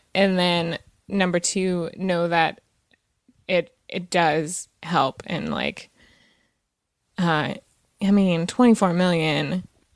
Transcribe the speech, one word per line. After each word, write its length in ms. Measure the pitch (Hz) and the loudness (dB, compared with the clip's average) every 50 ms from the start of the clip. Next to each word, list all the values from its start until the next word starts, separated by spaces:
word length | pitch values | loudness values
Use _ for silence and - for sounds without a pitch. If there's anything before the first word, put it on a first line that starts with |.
| _ _ - | _ _ 0
and 240 | 190 196 196 185 | 2 2 2 2
then 420 | 180 180 180 175 170 165 170 165 - - _ _ _ _ | 2 2 2 2 0 -2 -2 -6 -8 -10 _ _ _ _
number 320 | - 196 196 185 180 175 175 | -4 -2 0 0 0 0 -2
two, 500 | 175 - - 202 185 185 180 175 165 - - | -2 -2 -4 -2 -2 -2 -2 -2 -4 -6 -8
know 300 | - 185 185 175 170 170 170 | -6 -4 -2 0 0 0 0
that 320 | 170 170 160 - - - _ _ _ _ _ _ _ _ _ _ _ _ _ _ _ _ _ | 2 2 2 0 -2 -6 _ _ _ _ _ _ _ _ _ _ _ _ _ _ _ _ _
it, 280 | - 185 175 170 - _ _ _ | -2 0 0 0 -2 _ _ _
it 220 | - - 190 175 - | -12 -10 -10 -6 -2
does 580 | - 180 170 156 147 160 156 156 185 - - - _ - - | 0 2 2 2 2 0 -2 -4 -8 -10 -12 -14 _ -16 -6
help. 400 | 165 175 151 135 135 - - - | -2 0 2 2 0 -2 -6 -10
And, 240 | - 175 143 - - | -8 -6 -6 -6 -6
like, 380 | - - - 73 - - - - _ _ _ _ _ _ _ _ _ _ _ _ _ _ _ _ _ _ _ _ _ _ _ _ _ | -6 -4 -6 -6 -8 -10 -14 -20 _ _ _ _ _ _ _ _ _ _ _ _ _ _ _ _ _ _ _ _ _ _ _ _ _
uh, 380 | - 180 170 160 151 139 - - - - _ _ _ _ _ _ - 202 | -2 0 0 0 0 -2 -4 -6 -10 -14 _ _ _ _ _ _ -4 0
I 80 | 196 | 2
mean, 340 | 202 202 196 185 175 165 170 | 4 4 4 2 2 0 -2
twenty-four 460 | 180 - - 247 240 220 - 202 180 170 | -2 0 4 6 6 6 4 2 0 2
million 760 | 175 180 180 175 165 160 156 147 147 151 143 170 185 - - _ _ _ _ _ | 2 2 2 2 0 0 0 0 -2 -2 -4 -4 -6 -8 -10 _ _ _ _ _